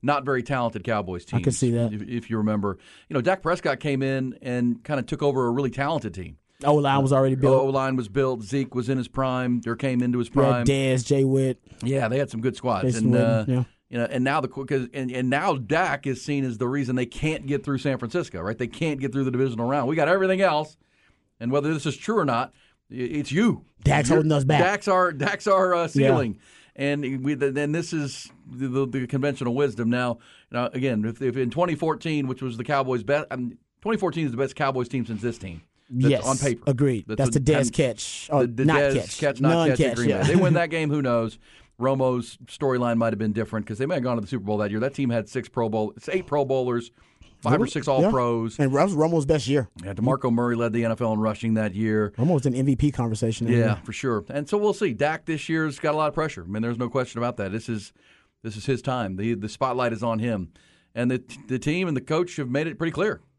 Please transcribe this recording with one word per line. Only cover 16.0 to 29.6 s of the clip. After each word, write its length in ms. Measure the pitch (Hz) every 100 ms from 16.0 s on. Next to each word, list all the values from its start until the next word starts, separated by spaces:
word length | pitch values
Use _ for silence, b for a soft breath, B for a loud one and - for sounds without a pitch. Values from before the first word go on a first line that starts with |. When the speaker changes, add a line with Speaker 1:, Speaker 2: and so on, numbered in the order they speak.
| 139
Speaker 1:
is 140 | 127
seen 220 | - 143 131
as 120 | 110
the 100 | 123
reason 280 | 139 127 127
they 100 | 123
can't 400 | - 156 156 131
get 180 | 143
through 160 | 143 139
San 180 | 143 131
Francisco, 420 | 117 175 151 90
right? 160 | 90 110
They 100 | 120
can't 320 | - 165 139
get 120 | 135
through 140 | 135 131
the 60 |
divisional 360 | 123 135 113 117
round. 200 | 143 127
We 80 | 160
got 120 | 151
everything 340 | 190 190 185
else, 360 | 190 151 151 - _ _ _ _ _ _
and 120 | 117
whether 200 | 139 143
this 120 | 160 160
is 100 | -
true 200 | - 220
or 80 | 151
not, 280 | 117 127 b b b _
i-, 40 | 127
it's 360 | 123 151 139
you. 340 | 139 226 - - _
Speaker 2:
Dak's 260 | - 143 135
Speaker 1:
You're, 80 | -
Speaker 2:
holding 140 | 156
us 140 | 147 131
back. 160 | 147
Speaker 1:
Dak's 260 | 180 202 -
our, 240 | 185 180
Dak's 340 | 147 139 202 208
our, 280 | 190 185 175
uh, 60 |
Speaker 2:
Yeah. 60 | 165
Speaker 1:
ceiling. 520 | 139 135 - 123 95 b b b
And 280 | - 139 143 135 135
we, 120 | 135 143
th-, 180 | 139
then 200 | 135 147
this 180 | 156 160
is 400 | 160 143 - - - -
the, 180 | 127 135
the, 180 | 127 135
the 200 | 135 123
conventional 460 | 139 143 135 120
wisdom. 360 | 120